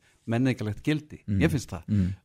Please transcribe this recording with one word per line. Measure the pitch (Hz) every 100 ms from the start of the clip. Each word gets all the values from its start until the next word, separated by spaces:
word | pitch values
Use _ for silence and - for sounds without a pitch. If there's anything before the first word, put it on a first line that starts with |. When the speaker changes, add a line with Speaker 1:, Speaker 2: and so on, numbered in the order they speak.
| _ _ -
Speaker 1:
menningarlegt | 113 131 120 107 101
gildi. | - 151 - -
Speaker 2:
Mm. | - 98
Speaker 1:
Mér | 160
finnst | 147 -
það. | 82
Speaker 2:
Mm. | - 104 92 98